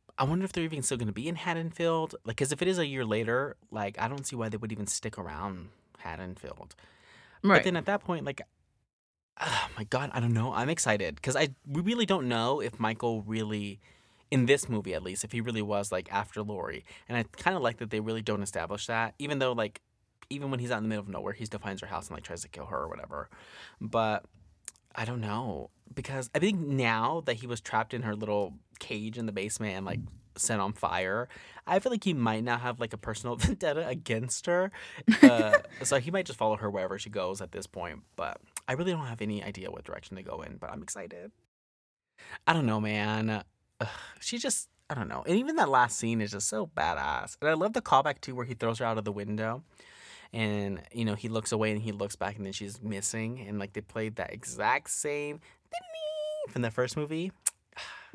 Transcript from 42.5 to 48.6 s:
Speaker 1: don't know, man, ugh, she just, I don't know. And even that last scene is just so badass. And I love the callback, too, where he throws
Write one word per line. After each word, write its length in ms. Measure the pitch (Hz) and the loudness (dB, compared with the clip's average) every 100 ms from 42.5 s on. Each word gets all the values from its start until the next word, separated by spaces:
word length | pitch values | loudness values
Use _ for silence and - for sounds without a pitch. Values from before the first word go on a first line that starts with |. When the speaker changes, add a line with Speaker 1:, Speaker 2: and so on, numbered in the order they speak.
Speaker 1:
don't 120 | 165 127 | 6 6
know, 160 | 110 | 4
man, 640 | 107 107 104 110 110 107 - _ _ _ | 2 2 2 2 0 -2 -4 _ _ _
ugh, 80 | 107 - - - | -6 -6 -14 -10
she 180 | - 240 | -8 -4
just, 320 | 269 - - _ - | -2 -2 -4 _ -8
I 40 | 135 | -4
don't 120 | 87 | -4
know. 160 | 62 - | -4 2
And 100 | 190 | 2
even 180 | 269 311 | 2 4
that 120 | 156 | 6
last 280 | 131 120 - | 6 6 4
scene 240 | 117 113 | 0 2
is 100 | 104 | 0
just 160 | 104 104 | -2 -2
so 200 | 214 165 | -2 -2
badass. 720 | - 78 78 69 65 - - | 0 0 0 0 -2 -4 -2
And 80 | 147 | 2
I 40 | |
love 200 | 160 196 | 4 2
the 80 | 226 | 0
callback, 400 | - 135 147 139 | 6 6 6 0
too, 140 | - 127 | -4 -6
where 100 | 123 | -4
he 80 | |
throws 260 | 123 | 0